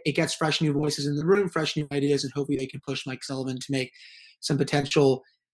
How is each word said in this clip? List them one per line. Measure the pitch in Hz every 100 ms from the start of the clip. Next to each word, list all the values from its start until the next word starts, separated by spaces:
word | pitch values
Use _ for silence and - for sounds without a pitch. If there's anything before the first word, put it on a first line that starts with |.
It | - -
gets | 156
fresh | - 156 143
new | 151
voices | 143 151 147 143
in |
the | 147
room, | 160 196 190
fresh | 170 151 -
new | 147
ideas, | 143 143 139
and | 139
hopefully | 143 139 139
they | 131
can | 139
push | - 131 -
Mike | 127
Sullivan | - 135 131 131
to | -
make | 135 127 - - - - _
some | - 143
potential | 135 147 139 156 139 127 - _ _